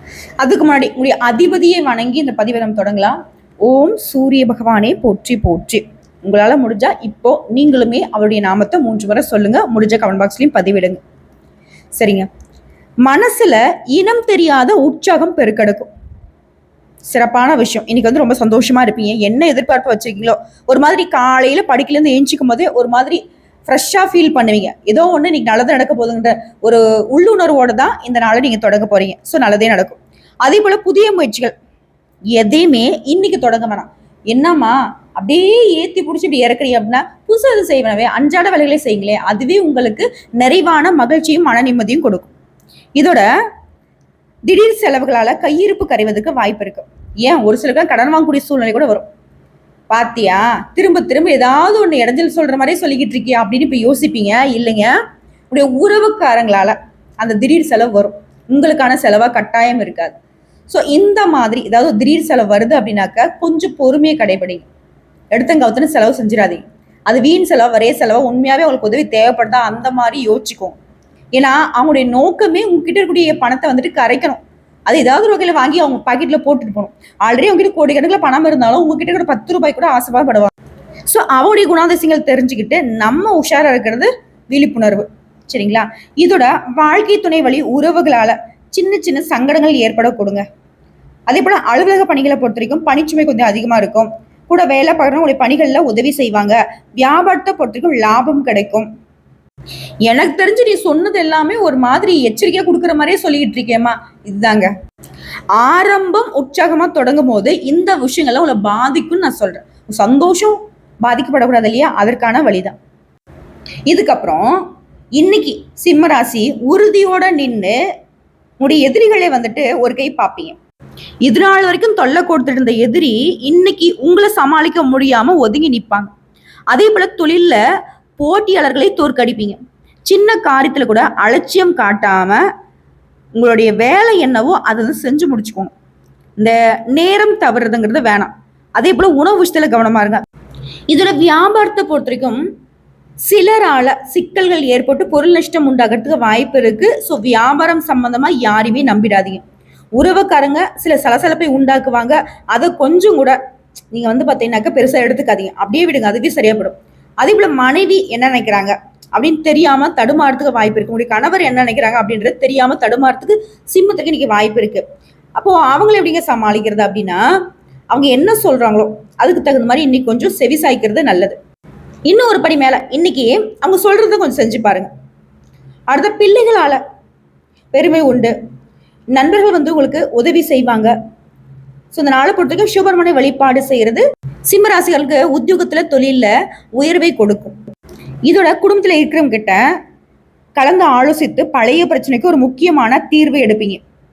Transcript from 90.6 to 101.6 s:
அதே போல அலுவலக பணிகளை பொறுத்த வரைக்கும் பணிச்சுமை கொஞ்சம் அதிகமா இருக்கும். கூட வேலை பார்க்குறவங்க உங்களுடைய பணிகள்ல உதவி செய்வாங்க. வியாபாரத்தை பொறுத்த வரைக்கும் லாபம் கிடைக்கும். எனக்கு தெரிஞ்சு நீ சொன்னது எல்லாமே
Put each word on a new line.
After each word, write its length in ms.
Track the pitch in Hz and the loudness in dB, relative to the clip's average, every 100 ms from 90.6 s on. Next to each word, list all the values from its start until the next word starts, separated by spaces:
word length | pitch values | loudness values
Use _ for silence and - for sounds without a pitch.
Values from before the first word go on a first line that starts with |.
| _ _ _ _ - _ - | _ _ _ _ -20 _ -4
அதே 120 | 302 370 | -2 0
போல 100 | 392 - | -2 0
அலுவலக 320 | 349 381 381 381 | 0 2 2 0
பணிகளை 260 | 277 277 277 | 0 0 0
பொறுத்த 220 | 247 208 | -2 -4
வரைக்கும் 240 | 247 320 302 | -6 -4 -2
பணிச்சுமை 360 | 277 302 311 302 | -2 0 0 0
கொஞ்சம் 220 | 226 233 | 0 0
அதிகமா 260 | 208 226 226 | 0 -2 0
இருக்கும். 280 | 196 220 220 - - _ - | 0 -2 -2 -6 -20 _ -2
கூட 100 | 349 311 | 0 2
வேலை 200 | 269 311 | 2 0
பார்க்குறவங்க 280 | 330 269 294 | 0 0 0
உங்களுடைய 200 | 311 269 | 0 0
பணிகள்ல 360 | 240 302 285 277 294 | 0 0 2 2 0
உதவி 200 | 214 277 285 | 0 -2 -2
செய்வாங்க. 340 | 240 208 208 226 214 - _ 240 | -2 0 0 0 0 -6 _ -2
வியாபாரத்தை 540 | 254 320 359 285 - 381 | 2 2 2 0 -2 -4
பொறுத்த 180 | 247 233 | -4 -2
வரைக்கும் 240 | 330 247 214 | -2 0 2
லாபம் 360 | 233 247 285 262 | 2 2 0 0
கிடைக்கும். 380 | 214 208 220 214 - _ _ _ _ _ - - - - - 226 | -2 -2 -4 -6 -12 _ _ _ _ _ -20 -20 -18 -12 -4 0
எனக்கு 240 | 247 330 - | 2 0 0
தெரிஞ்சு 220 | 381 440 480 | 0 2 2
நீ 60 | 392 359 | 0 0
சொன்னது 320 | 302 403 403 | 0 0 -2
எல்லாமே 300 | 320 311 311 453 | -2 0 -2 0